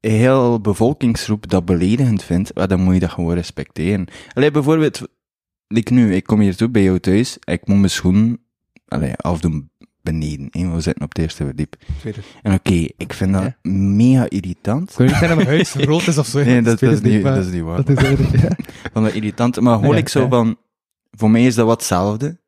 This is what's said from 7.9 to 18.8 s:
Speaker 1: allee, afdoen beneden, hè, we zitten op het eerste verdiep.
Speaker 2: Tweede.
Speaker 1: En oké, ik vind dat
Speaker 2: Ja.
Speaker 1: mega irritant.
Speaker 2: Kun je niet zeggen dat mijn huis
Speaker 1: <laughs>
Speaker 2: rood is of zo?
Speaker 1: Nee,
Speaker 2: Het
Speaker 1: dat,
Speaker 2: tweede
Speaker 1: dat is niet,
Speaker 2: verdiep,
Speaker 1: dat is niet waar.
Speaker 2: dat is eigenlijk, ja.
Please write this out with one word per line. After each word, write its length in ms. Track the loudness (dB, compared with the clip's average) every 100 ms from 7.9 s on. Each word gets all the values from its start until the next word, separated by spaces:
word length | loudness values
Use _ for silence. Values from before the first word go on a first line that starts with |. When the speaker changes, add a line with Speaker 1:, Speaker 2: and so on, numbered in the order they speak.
| 0 0 2 2 -2 _ _ _ _ _
Speaker 1:
allee, 280 | -6 -4 -4
afdoen 520 | -4 -2 -2 -4 -10 _ -20 _
beneden, 460 | -6 -4 -6 -8 -10
hè, 220 | -6 -4
we 80 | -4
zitten 220 | -4 -6
op 60 | -8
het 80 | -4
eerste 280 | -6 -4 -8
verdiep. 300 | -6 -8 -10 -12 -10
Speaker 2:
Tweede. 200 | -10 -14 -18 -10
Speaker 1:
En 120 | -2
oké, 340 | -2 0 0 -2 -8
ik 160 | -14
vind 200 | -4 -2
dat 100 | 0
Speaker 2:
Ja. 120 | -2 -6 -4
Speaker 1:
mega 580 | -2 0 4 4 4 2
irritant. 640 | -4 -8 -8 -6 -4 -6 0
Speaker 2:
Kun 100 | 2
je 40 |
niet 80 | 2
zeggen 180 | 2 2
dat 80 | 2
mijn 120 | 0
huis 160 | -2 -2
Speaker 1:
<laughs> 100 | 0
Speaker 2:
rood 180 | 0 0
is 100 | -2
of 100 | -2
zo? 160 | 0
Speaker 1:
Nee, 120 | 2 4
Speaker 2:
Het 100 | 2
Speaker 1:
dat, 120 | 2
Speaker 2:
tweede 180 | 2 2
Speaker 1:
dat 100 | 2
is 60 |
niet, 100 | 2
Speaker 2:
verdiep, 160 | 2 0
Speaker 1:
dat 80 | -2
is 40 |
niet 100 | -4
waar. 200 | -4 -4
Speaker 2:
dat 60 | 0
is 60 | 2
eigenlijk, 380 | 2 2 2 2
ja. 80 | 2 -2 -8 -14